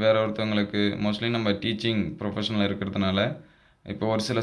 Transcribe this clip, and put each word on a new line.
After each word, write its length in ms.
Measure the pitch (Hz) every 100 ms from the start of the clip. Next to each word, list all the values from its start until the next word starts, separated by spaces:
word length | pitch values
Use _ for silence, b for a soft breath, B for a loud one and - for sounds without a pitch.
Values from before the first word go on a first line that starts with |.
வேற 120 | 110 110
ஒருத்தவங்களுக்கு, 580 | 107 104 107 104 101 104 104 - 104
mostly 240 | 104 117 117
நம்ம 160 | 107 98 113
டீச்சிங் 360 | 107 117 110 82 -
ப்ரொஃபஷனில் 460 | 101 107 104 107 101
இருக்கிறதுனால, 500 | 98 98 101 95 95 113 - B B B B -
இப்போ 220 | 104 110 110
ஒரு 80 | 104
சில 120 | 113